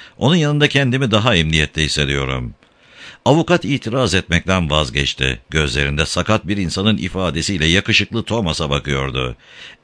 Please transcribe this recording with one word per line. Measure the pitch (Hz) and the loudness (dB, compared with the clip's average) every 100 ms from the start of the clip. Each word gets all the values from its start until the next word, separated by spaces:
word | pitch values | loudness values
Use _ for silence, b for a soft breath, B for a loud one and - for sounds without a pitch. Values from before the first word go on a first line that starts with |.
| B B | B B
Onun | 131 175 | 2 2
yanında | 147 147 147 | 2 2 2
kendimi | 139 131 135 127 | 2 2 0 2
daha | 104 120 90 | 2 2 2
emniyette | 78 78 76 78 | 2 2 0 0
hissediyorum." | 73 78 69 69 65 64 60 - B B B B B B 120 | -2 0 0 -2 -2 -4 -6 -12 B B B B B B 2
Avukat | 156 160 175 95 | 2 4 0 0
itiraz | 135 113 131 110 90 | -4 -2 -2 0 0
etmekten | - 85 92 92 78 | 0 -2 2 0 2
vazgeçti. | 76 67 69 69 - 65 60 - | 2 0 -2 -2 -2 -2 -4 -4
Gözlerinde | 80 73 69 71 73 76 | -2 0 0 -2 -2 -2
sakat | 90 95 110 82 | -2 0 0 0
bir | 101 | -2
insanın | 85 95 107 95 | -2 0 0 0
ifadesiyle | 87 92 90 78 80 90 80 | -2 -4 -2 -2 -2 0 2
yakışıklı | 95 117 104 101 113 | 2 2 0 0 -4
Thomas'a | - 113 87 76 76 | -4 -2 -2 -2 -2
bakıyordu. | 71 71 67 67 64 62 58 B B B B | -2 -2 -2 -2 -4 -6 -8 B B B B